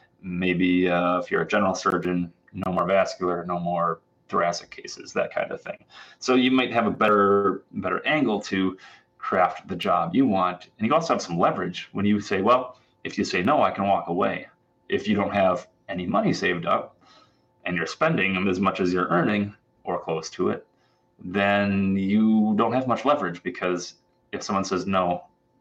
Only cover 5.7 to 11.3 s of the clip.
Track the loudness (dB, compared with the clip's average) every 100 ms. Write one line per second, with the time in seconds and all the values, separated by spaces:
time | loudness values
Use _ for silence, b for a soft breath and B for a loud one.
5.7 | -16 _ B B B 0 4 4 2 2
6.7 | 0 0 2 4 4 6 4 2 -2 -6
7.7 | -8 -4 -2 0 2 2 0 -2 -2 0
8.7 | -4 B B B _ -2 2 2 0 -10
9.7 | -4 0 0 2 2 2 2 0 -2 -12
10.7 | -4 0 0 0 -2 -2